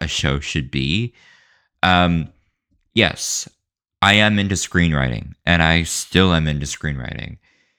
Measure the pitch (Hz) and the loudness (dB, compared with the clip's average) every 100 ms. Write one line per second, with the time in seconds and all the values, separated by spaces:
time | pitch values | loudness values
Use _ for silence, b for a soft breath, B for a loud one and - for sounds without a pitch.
0 | 76 - 76 71 - 78 65 67 67 98 | -6 -4 -2 -4 -4 -6 -6 -4 -2 -2
1 | 120 b b b b b b - 92 90 | -4 b b b b b b -2 2 4
2 | 87 82 73 _ _ _ _ _ _ 113 | 4 2 -4 _ _ _ _ _ _ 0
3 | 95 - - - - _ _ _ _ - | 0 -2 -8 -8 -10 _ _ _ _ 0
4 | 98 104 107 104 98 92 - 87 85 73 | 4 4 4 2 0 -2 -2 2 2 2
5 | 65 55 73 - - 85 80 85 80 - | -2 -4 -10 -8 0 2 4 2 0 -6
6 | - 90 92 82 78 73 69 - 78 69 | -2 2 4 2 0 -4 -6 -8 -8 -8
7 | 62 - - - _ _ _ | -10 -12 -14 -16 _ _ _